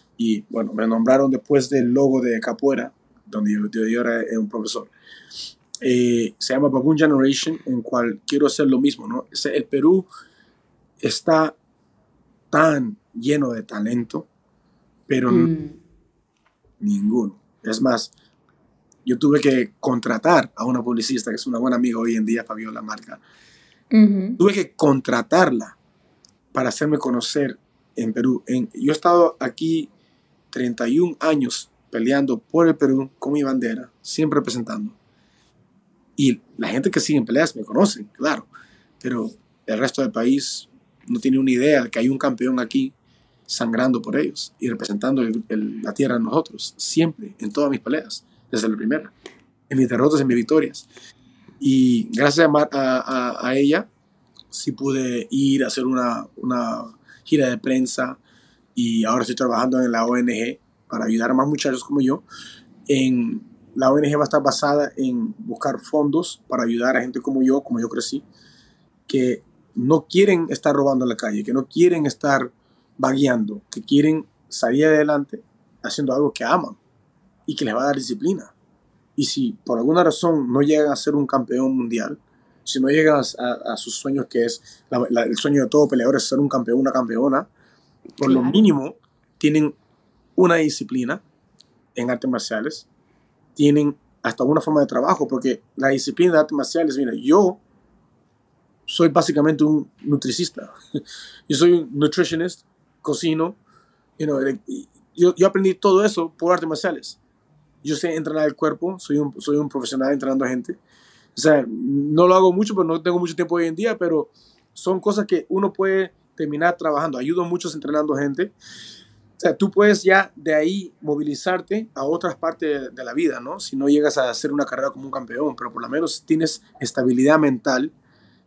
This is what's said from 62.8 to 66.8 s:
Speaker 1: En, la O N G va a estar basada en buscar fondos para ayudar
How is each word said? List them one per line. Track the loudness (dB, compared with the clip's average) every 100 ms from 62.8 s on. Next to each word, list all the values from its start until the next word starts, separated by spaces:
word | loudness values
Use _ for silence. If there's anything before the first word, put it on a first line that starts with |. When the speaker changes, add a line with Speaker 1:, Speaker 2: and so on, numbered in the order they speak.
| -2
Speaker 1:
En, | 0 2 0 -2 -6 -12 _ _
la | 0 2
O | 4
N | 2
G | 0
va |
a |
estar | 2 2
basada | 0 0 0 0 -2 -2
en | -4 -2 -6 -8
buscar | -10 -6 -6 -6
fondos | -4 0 0 0 -4 -10 -8
para | -4
ayudar | -2 0